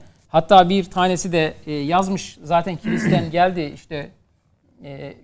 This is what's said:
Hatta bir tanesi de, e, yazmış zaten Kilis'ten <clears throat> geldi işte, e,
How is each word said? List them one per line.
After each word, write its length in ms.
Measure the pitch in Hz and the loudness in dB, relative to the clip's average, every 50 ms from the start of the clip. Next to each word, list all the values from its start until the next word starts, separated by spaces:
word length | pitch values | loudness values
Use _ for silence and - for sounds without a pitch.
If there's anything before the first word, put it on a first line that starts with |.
| - - _ _ _ _ | -14 -20 _ _ _ _
Hatta 400 | - 160 170 - 208 190 180 175 | 0 0 2 6 8 8 8 6
bir 160 | 196 196 175 | 4 0 -2
tanesi 480 | 185 - 185 180 185 185 160 - 190 165 | -2 -2 -2 0 0 0 -2 -4 -2 -2
de, 220 | 165 160 156 - - - | 0 0 -2 -2 -6 -10
e, 60 | 156 151 | -10 -8
yazmış 680 | 147 143 147 175 185 196 190 196 180 - - - - 165 | -6 -4 0 0 0 0 0 -2 -6 -8 -10 -16 -16 -6
zaten 340 | 147 170 170 165 190 175 | -2 0 0 0 -2 -6
Kilis'ten 540 | 151 - 220 226 240 220 185 - 170 165 160 | -8 -6 -4 -4 -2 0 2 2 2 0 0
<clears throat> 0 | |
geldi 420 | 156 175 175 185 185 175 151 143 - | 0 2 2 2 0 -2 -6 -8 -10
işte, 360 | - - - 160 147 143 185 - _ _ _ _ _ _ _ _ _ _ _ _ _ - | -14 -16 -12 -10 -10 -10 -12 -16 _ _ _ _ _ _ _ _ _ _ _ _ _ -20
e, 280 | 143 139 139 143 143 - - | -18 -16 -16 -16 -16 -16 -18